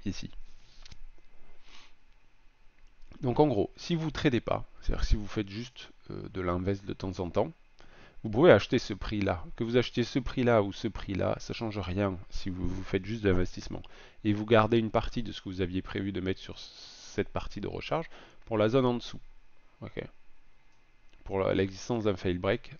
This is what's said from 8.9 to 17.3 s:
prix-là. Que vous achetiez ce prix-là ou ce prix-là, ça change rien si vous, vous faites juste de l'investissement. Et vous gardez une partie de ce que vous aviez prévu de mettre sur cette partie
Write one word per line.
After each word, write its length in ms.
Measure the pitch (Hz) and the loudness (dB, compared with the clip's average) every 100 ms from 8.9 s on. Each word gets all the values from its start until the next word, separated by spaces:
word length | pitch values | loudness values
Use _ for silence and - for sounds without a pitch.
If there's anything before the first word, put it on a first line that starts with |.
prix-là. 500 | 101 - 104 95 92 170 - | -6 -4 0 2 0 -4 -4
Que 80 | |
vous 140 | 117 123 | 2 4
achetiez 260 | 117 - | 4 0
ce 160 | 117 139 | 0 0
prix-là 420 | 123 - 120 113 | -2 0 4 6
ou 120 | 101 | 4
ce 140 | - 110 | -2 -6
prix-là, 480 | - - 92 98 - | -6 -4 -2 0 -2
ça 140 | - | -6
change 240 | - 110 104 | -6 -6 -4
rien 400 | 90 90 101 92 - | -4 0 0 -2 -4
si 200 | - 98 | -4 -2
vous, 180 | 90 90 | -2 -2
vous 160 | 95 | -2
faites 220 | 95 98 92 | -2 -2 -2
juste 180 | 113 | 0
de 60 | 101 | 4
l'investissement. 520 | 90 87 - - 92 - - - - | 6 4 -2 -8 -8 -10 -18 -20 -4
Et 100 | 110 | 0
vous 120 | 104 107 | 0 6
gardez 340 | 113 110 117 | 6 8 4
une 120 | 110 | 4
partie 320 | 113 - 120 | 0 -2 -4
de 80 | - | -4
ce 100 | - | -6
que 80 | 101 | -8
vous 120 | 92 | -4
aviez 200 | 90 92 | -2 -2
prévu 300 | - 107 98 | -2 -4 -2
de 80 | 95 | -2
mettre 200 | 92 95 | -2 -2
sur 200 | - 92 | -6 -14
cette 720 | - - - - - - | -14 -16 -18 -18 -10 -4
partie 320 | 98 | -2